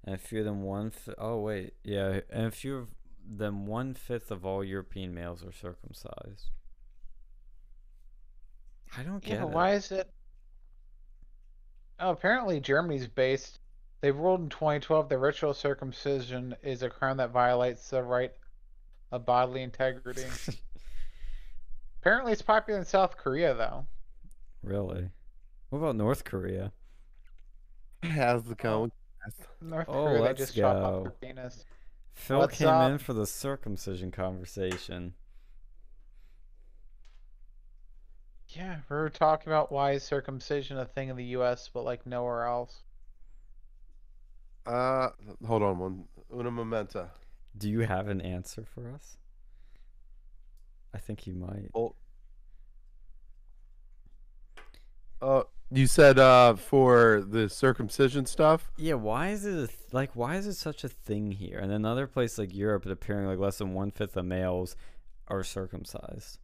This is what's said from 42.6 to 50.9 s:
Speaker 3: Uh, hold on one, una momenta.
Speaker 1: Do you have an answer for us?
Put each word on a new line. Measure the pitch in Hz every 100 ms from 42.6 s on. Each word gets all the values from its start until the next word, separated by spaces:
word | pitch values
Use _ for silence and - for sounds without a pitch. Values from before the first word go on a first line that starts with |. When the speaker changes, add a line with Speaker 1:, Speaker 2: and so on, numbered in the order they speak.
| 120 - - - - - - - - - - - - - - - - - - - -
Speaker 3:
Uh, | 120 127 131 127 - 104 - 110
hold | 113
on | 101 90
one, | 92 92 - - -
una | 123 120
momenta. | 120 113 113 101 101 87 - - - - 101
Speaker 1:
Do | 107
you | 110
have | 113 95 104
an | 98
answer | 87 90 - -
for | 110 - 117
us? | 139 - - - - - - - - - - - - - - - - - - -